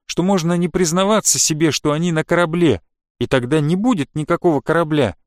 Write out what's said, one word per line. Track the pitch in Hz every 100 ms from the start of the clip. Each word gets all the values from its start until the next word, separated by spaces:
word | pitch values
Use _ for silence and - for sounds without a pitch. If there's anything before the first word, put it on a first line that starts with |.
| -
что | -
можно | 180 196 160 175
не | 175
признаваться | 175 175 175 190 220 - 135
себе, | - 156 160
что | - 151
они | 147 175
на | 156
корабле, | 156 170 170 170 175 98 - _ _ _
и | 120
тогда | 135 120 156
не | 147 185
будет | 233 208 131
никакого | 151 147 175 180 143
корабля. | - 160 160 151 117 -